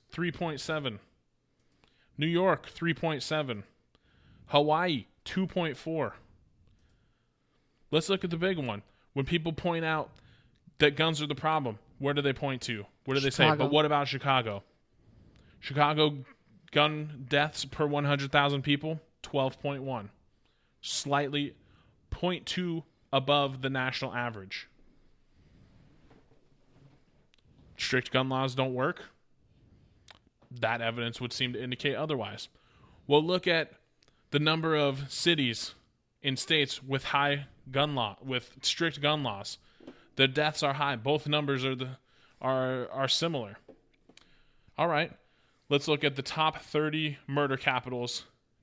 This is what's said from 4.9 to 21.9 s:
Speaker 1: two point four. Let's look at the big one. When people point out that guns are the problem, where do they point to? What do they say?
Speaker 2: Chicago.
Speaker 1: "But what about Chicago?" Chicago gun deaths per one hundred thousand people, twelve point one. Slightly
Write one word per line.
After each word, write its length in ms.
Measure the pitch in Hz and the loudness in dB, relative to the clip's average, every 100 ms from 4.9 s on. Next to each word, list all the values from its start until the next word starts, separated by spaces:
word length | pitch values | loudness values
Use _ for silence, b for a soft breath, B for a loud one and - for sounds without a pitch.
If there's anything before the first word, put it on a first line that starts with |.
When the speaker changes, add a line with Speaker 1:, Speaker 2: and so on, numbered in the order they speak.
| 135 - _ | 0 -6 _
Speaker 1:
two 220 | - 190 190 | -6 -2 0
point 300 | 185 165 123 | 0 -2 -4
four. 400 | 160 160 110 - - - _ _ _ _ _ _ _ _ _ _ _ _ _ _ - | -4 -2 -2 -6 -20 -20 _ _ _ _ _ _ _ _ _ _ _ _ _ _ -2
Let's 200 | 160 190 | 0 2
look 140 | 190 | -2
at 60 | 180 | -2
the 60 | 165 | -2
big 220 | 185 170 | 0 0
one. 240 | 127 104 - b b | -2 -6 -10 b b
When 100 | 139 | -6
people 280 | 135 170 165 | -2 -2 -2
point 340 | 151 175 165 160 | -4 -2 0 0
out 240 | 156 - - b b b b b - | -2 -4 -12 b b b b b 4
that 180 | 147 143 | 4 4
guns 260 | 160 147 | 2 2
are 40 | 151 | -2
the 80 | |
problem, 440 | 143 156 156 127 107 - - | -2 0 2 0 -6 -14 -4
where 140 | 139 | 0
do 80 | 143 | 2
they 140 | 139 | 2
point 260 | 131 139 127 | 0 -2 -4
to? 220 | - 107 98 _ | -4 -6 -8 _
What 100 | - | 0
do 60 | 135 | 2
they 100 | 135 | 2
say? 140 | 139 | 6
Speaker 2:
Chicago. 200 | 135 151 | 6 6
Speaker 1:
"But 80 | 139 | 4
what 140 | 147 151 | 6 6
about 220 | 147 135 | 2 0
Chicago?" 540 | 135 139 131 113 101 - _ _ _ - - - b b b | -2 2 2 2 -6 -10 _ _ _ -20 -20 -20 b b b
Chicago 580 | - 139 147 151 151 143 - - _ - - | -4 2 4 6 4 2 -12 -20 _ -20 -2
gun 540 | 147 151 151 151 135 127 | 2 2 0 -8 -10 0
deaths 360 | 143 147 - | 2 2 -2
per 220 | 135 - 147 | -8 -2 0
one 180 | 143 | 2
hundred 280 | 143 143 139 | 2 0 4
thousand 300 | 147 143 143 | 4 4 2
people, 380 | 143 143 156 160 - _ | 2 0 0 -8 -10 _
twelve 380 | - 139 131 - | -4 0 0 -2
point 220 | 143 139 | -4 -4
one. 280 | 135 120 101 _ _ _ _ _ _ _ | -6 -6 -8 _ _ _ _ _ _ _
Slightly 720 | - - 139 139 139 143 143 - b b b | -6 -6 0 0 0 -2 -4 -10 b b b